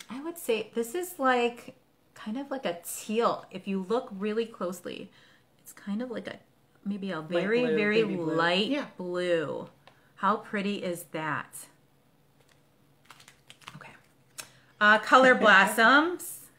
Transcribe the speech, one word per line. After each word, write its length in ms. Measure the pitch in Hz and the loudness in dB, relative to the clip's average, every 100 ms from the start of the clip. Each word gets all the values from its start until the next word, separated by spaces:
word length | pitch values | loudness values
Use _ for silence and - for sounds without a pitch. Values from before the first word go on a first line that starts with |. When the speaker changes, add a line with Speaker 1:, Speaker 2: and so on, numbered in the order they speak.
| - | -14
Speaker 1:
I 120 | 247 | -12
would 140 | 311 339 | -10 -8
say 320 | - 220 - 233 | -4 -2 -2 -6
this 180 | 233 359 | -4 -6
is 220 | 349 - | -8 -2
like, 560 | 262 247 240 233 - - _ _ _ | 0 2 0 -4 -16 -20 _ _ _
kind 240 | - 214 240 | -16 -10 -10
of 120 | 277 | -8
like 140 | 269 185 | -6 -6
a 120 | 170 | -8
teal. 600 | - - - 220 220 - - | -10 -12 -4 0 0 -2 -8
If 160 | 185 196 | -14 -6
you 180 | 196 185 | -6 -2
look 200 | 247 254 | -4 -4
really 340 | 190 214 214 226 | -8 -6 -4 -6
closely, 640 | - 180 185 - - 190 - - _ _ _ | -6 -8 -8 -12 -14 -16 -20 -20 _ _ _
it's 140 | - | -20
kind 280 | - - 208 | -18 -8 -8
of 60 | 254 | -6
like 160 | 208 190 | -10 -12
a, 100 | - _ _ _ _ | -16 _ _ _ _
maybe 260 | 202 202 196 | -8 -6 -6
a 80 | 160 | -8
Speaker 2:
Light 100 | 156 | -4
Speaker 1:
very, 360 | 175 196 233 247 | -2 0 0 2
Speaker 2:
blue, 100 | 226 | 0
Speaker 1:
very 260 | 208 220 | 2 2
Speaker 2:
baby 120 | 214 185 | 0 -2
blue. 180 | 160 160 | -2 0
Speaker 1:
light 320 | 170 180 214 | 2 2 0
Speaker 2:
Yeah. 180 | 285 208 - | -4 -6 -12
Speaker 1:
blue. 720 | 180 180 180 165 147 117 - - - _ _ - | -8 -4 0 0 -2 -8 -12 -18 -20 _ _ -4
How 200 | 196 220 | -2 -2
pretty 460 | - 208 196 202 | -4 -6 -4 -4
is 200 | 185 170 - | -6 -8 -10
that? 440 | 165 156 135 - - - _ _ _ _ _ _ _ _ _ _ _ _ _ _ - - _ _ - - - | -8 -6 -6 -8 -16 -20 _ _ _ _ _ _ _ _ _ _ _ _ _ _ -20 -20 _ _ -20 -20 -20
Okay. 160 | - - _ _ _ - - - _ _ | -20 -20 _ _ _ -20 -20 -20 _ _
Uh, 200 | 208 214 | 6 6
Color 360 | - 262 262 226 | 6 8 8 8
Speaker 2:
<laughs> 80 | |
Speaker 1:
Blossoms. 960 | 214 196 196 - 226 277 330 349 - - - | 8 8 6 6 6 6 4 -4 -10 -14 -18